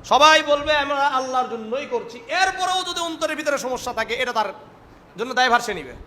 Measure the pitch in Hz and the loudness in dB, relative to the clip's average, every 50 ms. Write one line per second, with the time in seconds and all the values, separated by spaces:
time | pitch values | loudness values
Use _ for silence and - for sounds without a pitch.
0 | - - 208 254 294 311 311 311 302 294 285 285 285 302 302 294 277 277 285 277 | 2 4 6 8 8 8 8 6 6 2 0 0 2 0 0 0 0 0 0 0
1 | 277 294 277 262 262 262 254 254 254 220 226 226 220 220 233 277 294 - 247 226 | 0 0 0 0 -2 0 -2 -2 -2 -2 -6 -8 -6 -6 -6 -6 -4 -4 -4 -6
2 | 202 - - 247 - 240 302 359 381 381 370 370 370 359 370 370 359 349 339 349 | -6 -8 -14 -16 -8 -4 0 0 0 0 0 -2 -2 -2 -2 -2 -4 -4 -6 -4
3 | 339 339 330 285 320 311 311 285 302 294 285 262 - 254 254 233 - 247 233 220 | -4 -6 -4 -4 -4 -4 -2 -2 -2 -2 -2 -2 -2 -4 -6 -4 -6 -6 -4 -4
4 | 220 196 226 240 254 247 240 226 214 196 - - - - - - - - - - | -4 -4 -2 -2 -2 -2 0 -2 -2 -2 -4 -12 -18 -20 -20 -20 -20 -20 -20 -20
5 | - - - 180 226 262 254 240 254 247 233 233 - 214 202 170 139 127 117 - | -20 -20 -10 -8 -8 -2 2 2 4 4 4 2 2 -2 -6 -6 -8 -12 -16 -16
6 | - | -20